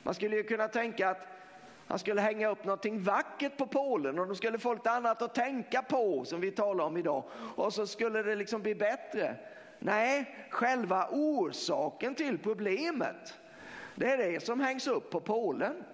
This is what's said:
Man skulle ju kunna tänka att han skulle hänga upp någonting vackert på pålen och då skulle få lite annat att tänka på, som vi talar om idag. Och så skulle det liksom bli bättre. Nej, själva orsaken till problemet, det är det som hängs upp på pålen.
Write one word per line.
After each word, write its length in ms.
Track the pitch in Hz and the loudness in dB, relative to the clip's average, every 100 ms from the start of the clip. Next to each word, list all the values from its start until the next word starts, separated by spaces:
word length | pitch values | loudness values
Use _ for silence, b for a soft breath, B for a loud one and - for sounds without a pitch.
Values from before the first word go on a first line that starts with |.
Man 100 | - | -4
skulle 220 | 180 208 214 | -2 0 0
ju 80 | |
kunna 240 | 208 220 220 | 0 -2 0
tänka 420 | 233 233 214 185 | 0 -2 0 0
att 180 | 185 - B B B B B B | 0 -6 B B B B B B
han 120 | - | -4
skulle 220 | - 208 | 0 2
hänga 280 | 208 214 214 | 2 2 0
upp 160 | 202 196 | 0 0
någonting 380 | 196 208 214 | 0 0 0
vackert 540 | 190 202 285 - 285 277 | 2 2 2 -2 -4 -2
på 100 | 269 | 0
pålen 520 | 277 277 226 139 147 | 0 2 2 0 0
och 80 | 185 | -2
då 80 | 196 | 0
skulle 240 | 226 226 | -2 0
få 140 | 240 | 0
lite 180 | 226 226 | 0 2
annat 300 | 240 240 226 | 2 2 0
att 140 | 233 254 | 0 0
tänka 460 | 247 269 220 254 | 0 0 0 0
på, 440 | 262 277 220 147 123 | 2 2 4 2 0
som 160 | 170 | -2
vi 100 | 185 | -2
talar 340 | 190 208 190 160 | 0 2 2 2
om 120 | 160 | 2
idag. 260 | 165 143 - B B B | 0 0 -2 B B B
Och 180 | 196 | 0
så 140 | 202 202 | 0 -4
skulle 360 | - 226 220 | 0 0 2
det 120 | 208 214 | 0 0
liksom 260 | 202 226 | 0 -2
bli 140 | 202 202 | 0 2
bättre. 600 | 208 240 - 233 156 113 B B B B | 2 0 -4 -2 -2 -2 B B B B
Nej, 560 | - 208 233 277 269 B B | 0 4 4 2 0 B B
själva 580 | - 233 254 202 185 175 | 0 2 2 2 2 2
orsaken 1040 | 277 302 294 170 139 - 147 151 - 240 277 | 2 2 4 0 -2 -2 0 0 -2 -4 -2
till 220 | 294 190 | 0 0
problemet, 960 | 202 214 208 190 320 311 143 92 - - B B B B B B | 0 0 0 0 0 0 -2 -4 -14 -18 B B B B B B
det 160 | 214 | 2
är 60 | 269 | 4
det 260 | 202 165 | 2 0
som 160 | 151 240 | 0 2
hängs 280 | 269 262 262 | 2 0 0
upp 220 | 208 - | 0 0
på 100 | 170 | -4
pålen. 640 | 160 214 220 127 185 349 196 | 0 0 2 2 0 -2 -10